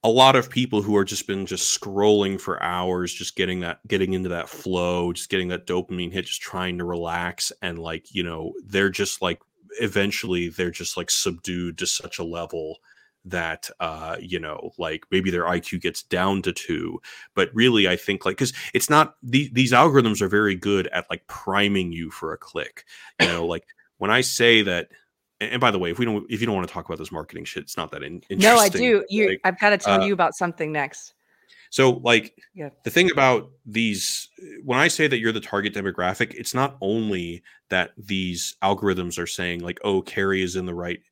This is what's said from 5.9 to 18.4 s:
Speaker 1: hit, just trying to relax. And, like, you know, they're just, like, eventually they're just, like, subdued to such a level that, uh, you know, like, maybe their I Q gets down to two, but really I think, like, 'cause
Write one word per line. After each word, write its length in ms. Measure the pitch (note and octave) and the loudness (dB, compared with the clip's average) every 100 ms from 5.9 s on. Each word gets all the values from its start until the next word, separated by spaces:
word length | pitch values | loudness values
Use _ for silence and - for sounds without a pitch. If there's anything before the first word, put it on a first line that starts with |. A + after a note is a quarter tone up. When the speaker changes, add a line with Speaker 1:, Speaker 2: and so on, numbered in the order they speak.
| F2+ F2 | -6 -4
Speaker 1:
hit, 140 | F#2 F2+ | -6 -6
just 160 | - | -8
trying 360 | - F#2+ F#2 F2+ | -8 -6 -4 -4
to 60 | |
relax. 680 | F2 F2 E2+ F2 F2 - - - | -4 -4 -4 -4 -4 -4 -8 -6
And, 160 | F#2 E2+ | -8 -8
like, 360 | E2 E2 _ | -8 -10 _
you 80 | G2 | -6
know, 320 | F2 E2 D#2+ G4 | -6 -6 -10 -12
they're 260 | G#2 G2 G2 | -4 0 0
just, 320 | F#2 G2 - | 0 -4 -2
like, 180 | F#2 E2 _ _ _ G#2 | -4 -4 _ _ _ -6
eventually 680 | A2 G2 G2+ G2 G#2+ F2+ F2 | -2 0 0 -2 -4 -2 -4
they're 200 | D#2+ F2 | -4 -6
just, 260 | - F2+ - | -4 -8 -8
like, 140 | E2+ | -2
subdued 680 | - F#2+ E2+ - F2 F2 E2 | -2 -2 -6 -8 -6 -6 -6
to 80 | F2 | -6
such 320 | - E2+ - | -6 -8 -10
a 60 | |
level 540 | E2+ E2+ E2 E2+ D#2 D#2 _ _ _ _ | -8 -8 -8 -8 -8 -12 _ _ _ _
that, 440 | F#2 F2+ E2 D#2+ - - | -8 -4 -4 -6 -12 -8
uh, 360 | E2 D#2+ D#2+ E2+ | -8 -6 -8 -10
you 180 | F2+ F2+ | -6 -8
know, 340 | D#2 - - - | -6 -10 -12 -8
like, 260 | E2 D#2+ _ | -6 -6 _
maybe 200 | F#2+ F#2 | 0 0
their 180 | F2 E2+ | 0 0
I 120 | F2 | -2
Q 180 | - F2+ | -4 -4
gets 220 | F2 - | -4 -6
down 400 | - F2+ F#2+ G2 | -4 0 2 0
to 100 | F2+ | -2
two, 480 | E2+ - D#2+ E2 E2 - - - | -6 -6 -4 -4 -10 -14 -20 -6
but 160 | - - | 0 0
really 340 | A2 B2 A2+ F#2+ | 4 4 6 4
I 80 | F2+ | 2
think, 280 | - F#2+ | -2 -2
like, 120 | F#2 | -4
'cause 140 | F#2+ | 0